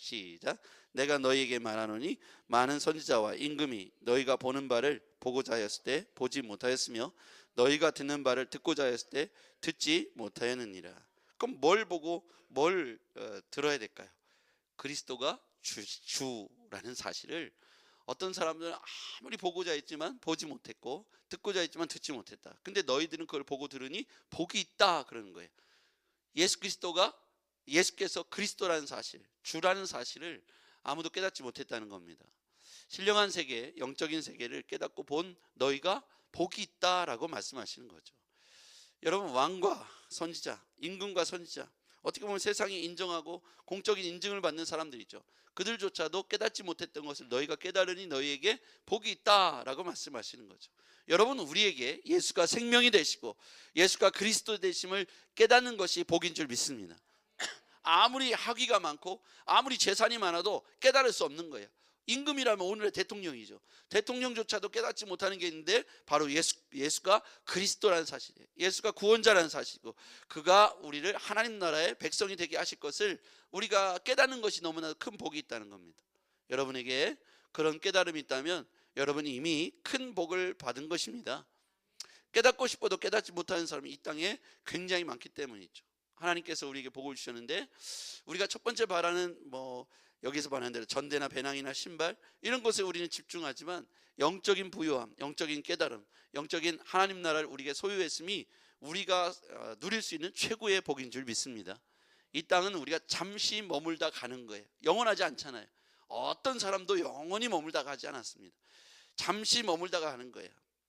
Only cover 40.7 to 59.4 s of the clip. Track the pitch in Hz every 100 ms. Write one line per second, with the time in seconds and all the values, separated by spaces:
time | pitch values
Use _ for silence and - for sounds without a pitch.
40.7 | _ 156 190 202 185 165 180 165 147 135
41.7 | _ _ _ 160 - 208 196 202 208 202
42.7 | 190 170 170 180 170 160 175 - - -
43.7 | 190 190 202 180 175 202 202 165 156 160
44.7 | 160 160 120 107 101 - _ _ - 196
45.7 | 233 190 - 160 180 196 208 214 - 185
46.7 | 160 165 151 147 143 127 120 147 156 180
47.7 | 190 180 180 190 135 143 143 175 247 -
48.7 | - - 220 214 190 - 202 180 135 -
49.7 | 135 180 - 151 127 101 123 104 92 -
50.7 | _ _ - - 170 233 262 147 170 208
51.7 | 139 123 165 - 349 - - 170 233 240
52.7 | 240 240 202 147 - 120 - - - -
53.7 | 156 185 - 190 - 202 214 - 208 185
54.7 | 170 180 190 180 - _ - 220 247 247
55.7 | 220 180 175 170 165 175 170 147 120 -
56.7 | 123 90 82 _ _ _ - - - _
57.7 | _ 160 170 226 262 262 220 233 233 240
58.7 | 208 165 147 185 196 _ -